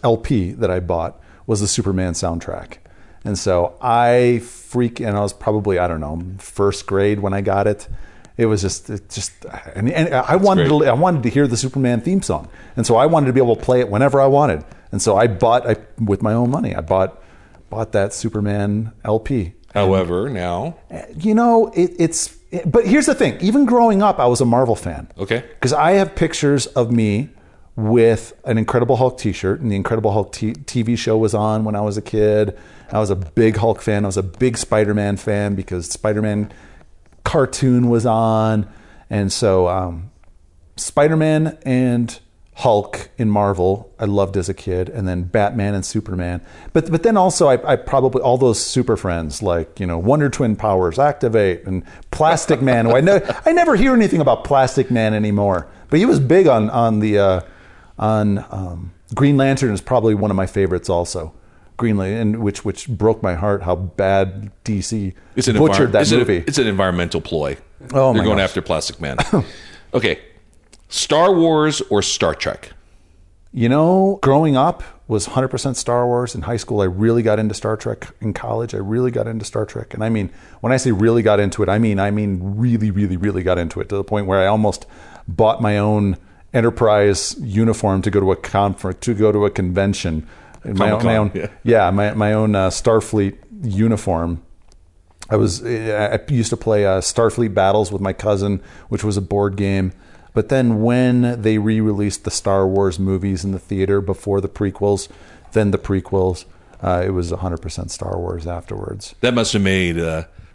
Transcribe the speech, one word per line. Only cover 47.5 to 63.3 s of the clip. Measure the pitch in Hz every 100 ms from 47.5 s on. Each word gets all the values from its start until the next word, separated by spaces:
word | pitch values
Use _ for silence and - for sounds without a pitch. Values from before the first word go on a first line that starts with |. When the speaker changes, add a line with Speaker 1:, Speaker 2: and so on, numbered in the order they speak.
| 127 -
Speaker 1:
I | 127
probably, | - 135 131 123
all | 127 127
those | 127 107
Super | - 127 120 107
Friends, | 95 85 78 71
like, | 101 85 80 -
you | 90
know, | 85
Wonder | 98 151 143
Twin | - 120 104
powers | 107 95 87 82
activate, | 147 - 123 110 98 85
and | 98 92 - - -
Plastic | - 156 160 - 139
Man. | 131 120 113
I | 123
ne-, | 170 202 - -
I | 320
never | 349 339 208
hear | 269
anything | 247 196 160
about | 147 -
Plastic | - 139 131 139 127
Man | 120 110
anymore, | 107 107 101 101 90 - - -
but | 156
he | 233
was | 320
big | 127 180 165
on, | 117 107
on | 123 117 107
the, | 107 101
uh, | 98 92 - - - - - -
on, | 107 107 104 98 -
um, | 101 90 87 90 - -
Green | 107 143 139
Lantern | 135 135 127
is | 101
probably | - 127 110
one | 104 104
of | 95
my | 95
favorites | 101 95 90 -
also. | 87 87 90 82 - - - - -
Green | 117 104
Lan-, | 95 110
and | 107 110
which, | 104 98
which | 107 - -
broke | 101 107 110
my | 98